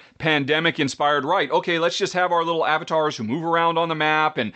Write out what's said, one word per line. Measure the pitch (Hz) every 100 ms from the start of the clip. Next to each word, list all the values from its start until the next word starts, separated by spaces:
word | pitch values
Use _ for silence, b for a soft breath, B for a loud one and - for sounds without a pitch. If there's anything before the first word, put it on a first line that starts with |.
| B -
pandemic-inspired, | 160 151 135 151 165 156 139 - 147 147
right, | 135 190 143
okay, | 165 180 170
let's | 170 170
just | 185
have | 180 180
our | 170
little | 170 165 151
avatars | 156 165 160 151 -
who |
move | 107 151
around | 165 165 170 165
on | 170
the |
map | 156 151 156 156 143
and | 107